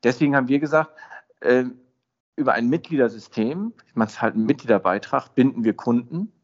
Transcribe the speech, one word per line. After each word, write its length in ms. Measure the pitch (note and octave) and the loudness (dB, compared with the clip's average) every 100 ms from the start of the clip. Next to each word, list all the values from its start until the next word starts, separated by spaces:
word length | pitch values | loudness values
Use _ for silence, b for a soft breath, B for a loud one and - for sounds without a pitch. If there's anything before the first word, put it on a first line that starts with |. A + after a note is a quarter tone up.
Deswegen 320 | A#2 B2 D3 C#3 | 0 2 2 2
haben 120 | B2+ | 2
wir 120 | C#3 | 0
gesagt, 320 | D3+ D#3 D#3 B B B B _ | 2 0 0 B B B B _
ähm, 340 | - B2 B2+ B2 _ _ _ _ _ - | 2 2 2 -8 _ _ _ _ _ -4
über 180 | C3 | 0
ein 160 | A#2 A#2+ | 2 2
Mitgliedersystem, 1040 | D#3+ - D#3 A#2+ A2 - - A2 E3 A3 A3+ _ | 0 -2 0 0 -2 -12 -4 -4 -4 -8 -10 _
man 140 | - A2 | -4 -4
zahlt 280 | - A#2 G#2+ | -2 -4 -2
einen 100 | A2 | 0
Mitgliederbeitrag, 840 | - A2 G2+ F#2 G2 - C#3 - - | -2 2 2 2 -2 -2 -4 -2 2
binden 280 | C3 A#2+ | 2 2
wir 100 | A2+ - | -2 -2
Kunden 560 | - A#2+ A#2+ E3 G#3+ _ | -2 -2 -2 -8 -8 _